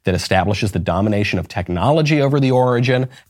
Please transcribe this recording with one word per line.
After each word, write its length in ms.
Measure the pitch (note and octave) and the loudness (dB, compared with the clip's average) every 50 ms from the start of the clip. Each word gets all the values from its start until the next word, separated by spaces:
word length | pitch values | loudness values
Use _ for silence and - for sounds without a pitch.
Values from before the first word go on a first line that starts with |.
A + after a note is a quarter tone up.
| - | -4
that 120 | G2 F2+ | -2 -2
establishes 580 | E2+ - - F#2+ F#2 F2 G2 G#2 - A#2+ G2+ - | -2 -2 0 0 0 2 0 -2 -2 -2 -2 -2
the 60 | F2+ | -2
domination 600 | E2 - E2+ F#2 G2+ A2 G#2 G#2 G#2 - - F#2 | -2 -2 -2 0 0 0 0 0 -2 -2 -2 -4
of 80 | E2+ | -6
technology 720 | - - G2+ F2 - F2 E2+ F#2+ C3 D3+ E3 D#3 D3 D#3 D3 | -6 -8 -8 -6 -4 -4 -2 0 2 2 2 2 2 2 2
over 200 | C#3 C#3 C#3+ C#3+ | 2 2 2 2
the 100 | C3+ C3 | 2 2
origin 580 | B2+ B2+ B2+ B2+ B2 A#2+ B2 B2+ B2+ B2+ C3 B2+ - - - | 2 2 2 2 2 0 2 2 2 0 0 -2 -8 -14 -8